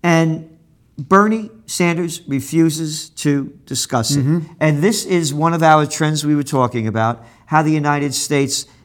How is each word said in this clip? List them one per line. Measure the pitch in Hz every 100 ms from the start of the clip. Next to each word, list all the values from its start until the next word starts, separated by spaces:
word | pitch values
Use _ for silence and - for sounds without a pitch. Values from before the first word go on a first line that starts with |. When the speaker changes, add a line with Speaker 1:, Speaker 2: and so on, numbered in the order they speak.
Speaker 1:
And | 175 165 165 160 - - _ _ _ -
Bernie | 139 190 208 220 214 - -
Sanders | - 175 170 170 165 -
refuses | 139 - 160 165 151 160 156 -
to | - 147 143 135 - -
discuss | 135 - 123 113
it. | 143
Speaker 2:
Mm-hmm. | 135 170 156 -
Speaker 1:
And | 156 147
this | 185 214
is | - 180 156
one | 147 160
of | 165
our | 160 156 151
trends | - 156 156
we | 151
were | 147
talking | 139 143 123 120 110
about, | 110 113 120 - _ -
how | 156
the | 156
United | 156 147 147 143
States | 127 - 147 135 - - _